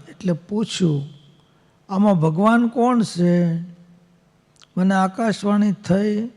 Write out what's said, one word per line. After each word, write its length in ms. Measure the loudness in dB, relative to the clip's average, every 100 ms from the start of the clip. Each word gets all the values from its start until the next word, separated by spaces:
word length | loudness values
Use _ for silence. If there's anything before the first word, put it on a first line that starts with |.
| -16
એટલે 240 | -8 -4
પૂછ્યું, 760 | -4 -4 -6 -4 0 0 0 -6 -16 -20 _ _ _ _ _ -6
"આમાં 300 | 0 2 4
ભગવાન 480 | 2 2 2 2 2
કોણ 340 | 0 0 2
છે?" 580 | 0 0 2 2 0 -2 -8 -16 -20 -20 _ _ _ _ _ _ _ -2
મને 180 | 0 2
આકાશવાણી 760 | 0 -2 -4 -2 0 0 0
થઈ 580 | -2 -2 0 0 -2 -6